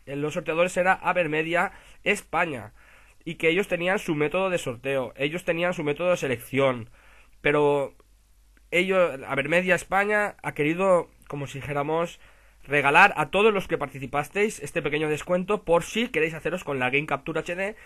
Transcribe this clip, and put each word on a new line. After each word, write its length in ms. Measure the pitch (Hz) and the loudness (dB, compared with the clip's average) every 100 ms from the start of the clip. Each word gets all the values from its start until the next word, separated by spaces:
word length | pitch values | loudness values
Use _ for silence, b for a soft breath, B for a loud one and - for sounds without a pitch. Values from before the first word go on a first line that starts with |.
| - | -12
Eh, 100 | 143 | -6
los 200 | 151 170 | -4 -4
sorteadores 420 | 160 160 180 185 | -4 0 0 2
era 160 | 180 | 2
Avermedia 800 | - 170 180 156 151 160 170 190 B B B - | 2 2 0 0 0 0 0 -2 B B B -2
España, 680 | 208 - 165 175 123 104 b b b b b 165 | -2 -2 -2 -2 -4 -12 b b b b b -12
y 100 | 156 | 0
que 140 | 165 | 2
ellos 180 | 170 202 | 2 0
tenían 320 | 175 180 196 | -2 0 -2
su 160 | - 147 | -2 0
método 340 | 147 180 190 | 0 0 0
de 100 | 175 | -2
sorteo, 520 | 135 117 139 135 117 - | -4 -6 -4 -4 -4 -4
ellos 260 | 147 170 | -4 -2
tenían 300 | - 165 175 | -4 0 -2
su 100 | 180 | -2
método 280 | 147 143 180 | -4 0 0
de 40 | 175 | 0
selección, 760 | 139 117 - 135 135 123 110 b b b b - | -2 -4 -2 2 2 0 -10 b b b b -4
pero 540 | 147 147 143 143 131 - _ _ _ _ _ _ - | 0 4 4 2 -2 -10 _ _ _ _ _ _ -2
ellos, 480 | 170 185 190 170 135 117 | 0 2 4 2 0 -4
Avermedia 480 | 135 143 175 180 170 | -4 2 0 2 0
España 640 | - 190 202 208 202 - | 2 0 2 0 -2 -4
ha 120 | 147 | -10
querido, 560 | 147 147 170 196 175 - _ - | -2 -2 2 4 4 2 _ -12
como 180 | 147 135 | -10 -10
si 140 | 139 | -10
dijéramos, 640 | 123 143 143 165 170 - b b b b | -6 -4 -2 -2 -2 -8 b b b b
regalar 500 | - 143 135 160 196 147 | -2 2 6 8 6 6
a 120 | 147 | 0
todos 240 | 190 220 | 4 4
los 140 | 196 - | 2 -2
que 100 | 156 | -4
participasteis 840 | 143 135 135 143 147 196 214 - | -4 -8 -4 -4 -4 -2 -2 -2
este 220 | 135 170 | -6 -4
pequeño 280 | 156 151 151 | -2 -2 -2
descuento 540 | 147 - 180 185 208 | -2 0 -2 0 -2
por 200 | - 170 | 2 2
si 260 | - 220 240 | 2 -4 -2
queréis 240 | 156 160 | 0 0
haceros 300 | 160 156 180 - | -2 -6 -6 -4
con 140 | 135 | -2
la 100 | 127 | 0
Game 160 | 139 151 | 0 0
Capture 340 | 139 160 156 | -6 -4 -6
H 160 | 165 180 | -6 -6
D, 200 | 196 226 | -6 -8